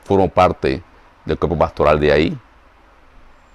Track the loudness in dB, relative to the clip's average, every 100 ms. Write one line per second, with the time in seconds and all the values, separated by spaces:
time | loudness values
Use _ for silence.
0 | -4 0 0 2 0 0 -4 -6 -10 -20
1 | _ _ -8 -6 -4 -2 -2 0 0 2
2 | 2 2 0 -4 -14 _ _ _ _ _
3 | -20 -20 -20 -20 _